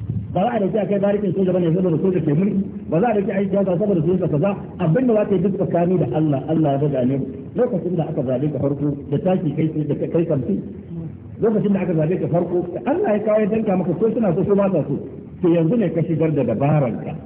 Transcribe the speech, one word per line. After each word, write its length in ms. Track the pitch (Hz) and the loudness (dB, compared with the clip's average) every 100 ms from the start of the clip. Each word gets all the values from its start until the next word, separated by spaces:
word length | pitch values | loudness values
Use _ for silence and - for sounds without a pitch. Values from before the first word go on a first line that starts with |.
| - - - | -4 -6 -4
Ba 80 | 175 | 0
za 60 | 220 | 0
a 80 | 240 | 0
dauki 180 | - 214 | 0 0
a 80 | 185 | 0
kai 140 | 202 | 0
barikin 340 | 202 202 202 | 2 0 0
soja 180 | 185 180 | 0 2
bane 220 | 180 170 175 | 2 2 2
saboda 220 | 180 156 | 2 2
soja 220 | 190 - | 2 2
ke 100 | 156 | 2
mulki, 300 | 147 196 196 - - - | 2 2 0 -2 -6 -2
ba 120 | 160 | 0
za 60 | 233 | 2
a 60 | |
dauki 180 | 208 - | 2 0
a 80 | 196 | 0
yi 80 | 196 | 0
siyasa 260 | 196 190 175 | 2 2 0
saboda 240 | 202 180 | 2 2
soja 260 | 156 180 165 | 2 0 0
kaza. 260 | 147 196 196 - - | 0 0 -2 -8 -4
Abin 280 | 170 175 254 | 0 2 4
da 60 | |
za 120 | 214 208 | 2 2
ka 60 | 185 | 2
yi 60 | |
duk 140 | 190 185 | 0 0
tsakani 420 | 165 170 175 180 | 0 2 2 2
da 100 | 127 151 | 0 0
Allah, 260 | 156 135 127 | 0 0 0
Allah 240 | 160 151 | 2 2
ya 60 | 139 | 2
bada 260 | 147 135 | 0 2
ne. 140 | 123 135 - - - | 0 0 -4 -8 -8
Lokacin 420 | - 240 175 180 165 | -2 0 0 -2 -2
da 80 | 147 | -2
aka 140 | 156 | -2
zabe 280 | 127 127 151 | -2 0 -2
ka 80 | - | -2
farko, 360 | 139 139 147 - - | -2 -2 -2 -4 -4
da 80 | 143 | -2
taki 340 | 185 185 151 143 | 0 0 0 -2
kai, 300 | 156 151 147 | -2 -2 -2
da 80 | 135 151 | -4 -2
kai 180 | 170 165 | -2 0
kamfi. 300 | 143 117 196 - - - 170 160 - - - | -2 0 -4 -4 -12 -12 -10 -10 -12 -16 -2
Lokacin 320 | 214 214 202 | 0 2 2
da 60 | 190 | 0
aka 120 | 175 | 0
zabe 220 | 156 156 175 | 0 0 0
ka 80 | 156 | 0
farko, 300 | 170 175 180 - - 226 | 0 0 -2 -2 -4 -2
Allah 260 | 339 427 | 0 0
ya 80 | 214 | 0
kawo 200 | 214 214 | 2 2
ya 60 | 208 | 2
danka 280 | 220 214 190 | 0 0 0
maka, 160 | 175 | 0
ko 120 | 160 220 | 0 0
suna 200 | 233 214 | 2 0
so 100 | 170 | 0
ko 120 | 190 196 | 2 2
ba 140 | 196 | 2
sa 100 | 175 - | 0 -2
so. 80 | 135 - - - - | -4 -6 -14 -16 -2
To 60 | 180 | 2
yanzu 260 | 170 160 233 | 4 4 2
ne 160 | 180 | 0
ka 100 | 170 | 0
shigar 280 | 151 156 160 | -2 0 0
da 120 | 143 | 2
dabaranka 680 | 117 104 139 156 127 98 - - | 0 0 2 2 2 -2 -8 -12